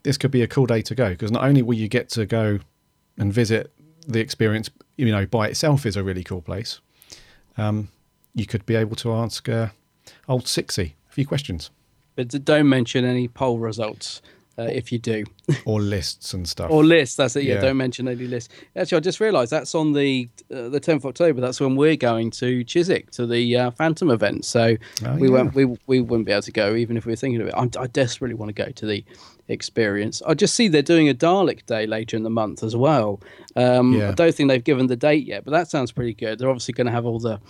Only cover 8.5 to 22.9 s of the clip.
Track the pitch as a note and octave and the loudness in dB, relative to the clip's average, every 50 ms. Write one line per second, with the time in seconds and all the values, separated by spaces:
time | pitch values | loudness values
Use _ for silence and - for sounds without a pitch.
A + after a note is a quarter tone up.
8.5 | - G#2 - - A2+ A2+ A2+ G#2+ A2 - - A#2+ A2+ A2 A#2 A2 - - - - | -4 -6 -2 0 0 0 0 0 -4 -6 -4 -2 -2 -2 -2 -4 -6 -8 -6 -4
9.5 | A#2 A2+ A2+ G#2+ - _ _ _ _ _ _ - - _ _ - C3 B2+ A#2+ - | -2 -2 -2 -4 -6 _ _ _ _ _ _ -20 -20 _ _ -2 -2 -2 -2 -2
10.5 | - - - - - - F#2 E2 - _ _ _ - - C#3 C#3+ - C#3 - - | -4 -4 -4 -4 -4 -4 -4 -4 -6 _ _ _ -4 -4 -2 -2 -2 -4 -4 -6
11.5 | F#2+ D#2+ - - _ _ _ _ _ _ _ _ - - B2+ A#2+ B2+ C#3+ C#3 E3 | -8 -10 -10 -12 _ _ _ _ _ _ _ _ -8 -8 -8 -6 -6 -4 0 2
12.5 | D#3 D3+ D3+ C#3+ C3+ C3 A#2+ A2+ - C3+ B2 B2 B2+ B2 B2 A#2+ - - C3+ C3 | 4 6 6 6 6 4 2 0 0 0 0 2 0 0 -2 -4 -4 -2 0 0
13.5 | A#2+ A2+ A2+ A2+ G#2+ A2+ A2+ G#2+ A2 - - - - - _ - - _ _ _ | 0 0 -2 -4 -4 -4 -6 -6 -6 -8 -12 -14 -14 -14 _ -20 -20 _ _ _
14.5 | - - A#2 A#2 A#2 B2+ A#2+ - B2+ A#2 A#2 A#2 A2 G#2+ G#2 - - _ _ - | -10 -8 -6 -4 -4 -4 -4 -4 -6 -6 -4 -2 -4 -4 -4 -8 -12 _ _ -4
15.5 | D3+ - - - A2 G#2+ G#2 G2+ G#2 G2 E2 - - - - - - F#2+ F2 E2 | -4 -4 -2 -2 -2 0 0 0 -2 -2 -4 -6 -10 -12 -12 -10 -8 -8 -8 -8
16.5 | - - F2 E2+ D#3 D#3 D3+ D#3 E3+ E3 C#3+ B2+ - - C#3 B2 - C#3+ C#3 C3+ | -8 -6 -2 2 4 6 6 8 6 6 4 2 0 -2 -2 0 0 -2 -2 0
17.5 | G#2 G2 A2+ C3 C3+ C3+ C3 C3 A#2+ - B2 B2+ B2 A#2+ B2+ B2 B2 A#2+ - - | 0 2 2 2 2 2 0 -2 -4 -4 -6 -6 -6 -6 -6 -6 -8 -8 -8 -10
18.5 | - - - _ - - F#3 D#3 F3+ E3 D#3 F#3 E3+ - G#3+ A3 G3+ D3 B2 A2+ | -20 -20 -20 _ -8 -6 -4 0 0 0 0 0 -2 -2 0 0 2 2 0 0
19.5 | D3+ D#3+ B2+ - - E3+ D#3 D#3 D3 C#3+ C#3+ C#3 C3+ C3 B2 A#2+ _ _ - - | -2 -4 -4 -2 -2 -2 0 2 2 2 2 2 0 0 -2 -6 _ _ -18 -14
20.5 | - C3 A#2+ A#2+ C3+ C#3+ - - D#3+ C#3+ B2+ C3+ B2+ - E3+ E3+ D3 A#2+ B2 B2+ | -12 -10 -8 -4 -4 -4 0 2 0 0 0 -4 -2 2 2 2 2 2 0 -4
21.5 | B2+ - C#3+ C3+ C3 C3+ D3 D#3+ D#3+ D3 - A#2+ A#2 A2+ A2+ A2+ - - B2 B2 | -2 0 0 0 2 4 4 4 4 4 2 2 2 2 0 -4 -4 -4 -2 -2
22.5 | B2+ B2 A#2+ - - F3 F3 F3+ | -2 -2 -2 -2 0 0 2 2